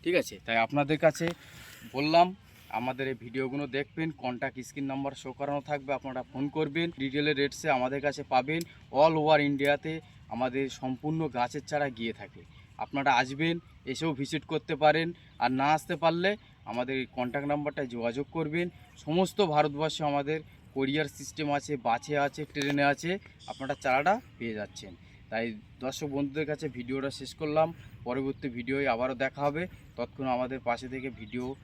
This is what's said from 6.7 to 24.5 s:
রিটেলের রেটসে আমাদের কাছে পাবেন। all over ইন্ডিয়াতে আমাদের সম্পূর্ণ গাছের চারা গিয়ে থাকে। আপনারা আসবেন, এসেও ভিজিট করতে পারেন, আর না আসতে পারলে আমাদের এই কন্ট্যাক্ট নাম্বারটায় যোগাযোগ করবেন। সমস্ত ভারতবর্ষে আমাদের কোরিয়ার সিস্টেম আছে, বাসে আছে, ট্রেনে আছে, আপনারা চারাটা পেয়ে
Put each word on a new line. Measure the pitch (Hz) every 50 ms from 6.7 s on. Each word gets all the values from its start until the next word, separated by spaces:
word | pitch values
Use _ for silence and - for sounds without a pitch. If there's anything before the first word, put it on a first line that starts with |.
| 139 165 170 170 170 -
রিটেলের | 135 135 127 147 147 151 151 135
রেটসে | 143 139 - - - 160 139
আমাদের | 127 123 131 135 143 135
কাছে | 147 139 147 139 -
পাবেন। | 135 127 127 139 156 165 170 - - - - - - 131
all | 151 160 160 160
over | 147 156 156 147 147 143
ইন্ডিয়াতে | 143 135 139 143 143 143 - 160 160 160 - - - - - - 110
আমাদের | 117 127 131 123 135 139 131 - -
সম্পূর্ণ | - 131 131 120 - 151 160 160 160 147 120
গাছের | 123 123 123 - 147 139 -
চারা | 151 147 147 139 120 110
গিয়ে | 117 113 107 -
থাকে। | 104 98 - 95 - - - - - - - - -
আপনারা | - - 139 139 139 131 120
আসবেন, | 131 131 139 135 160 165 170 170 - - - - - 127
এসেও | 131 - 156 165 147 123
ভিজিট | 143 - - 151 - -
করতে | 170 151 - - 160 131
পারেন, | 151 151 147 160 165 170 175 - - - - -
আর | 117 123 131 131
না | 135 147 156
আসতে | 151 - - 175 -
পারলে | 165 165 165 170 175 196 208 214 - - - _ - 101
আমাদের | 110 120 127 127 135 131
এই | 127 120 -
কন্ট্যাক্ট | 127 123 123 117 143 143 143
নাম্বারটায় | 147 147 143 147 143 - 143 123 117
যোগাযোগ | 117 117 120 117 135 143 - -
করবেন। | 165 160 151 151 170 175 180 - - - - - - -
সমস্ত | 147 156 175 190 180 - - 202 165 151
ভারতবর্ষে | 151 151 151 143 143 156 156 - - 160 147
আমাদের | 143 143 143 143 156 156 151 - - - - - -
কোরিয়ার | 135 135 135 139 156 151 139 - -
সিস্টেম | 139 - - - 156 143 143 143
আছে, | - - 147 131 113
বাসে | 123 113 123 - - 147 143 143
আছে, | 143 - - 151 -
ট্রেনে | - - 143 143 143 143 143 143
আছে, | 143 135 - 165 185 202 - - - - - -
আপনারা | 147 - 135 135 143 - -
চারাটা | 139 127 135 147 175 202 247 - - - -
পেয়ে | 120 117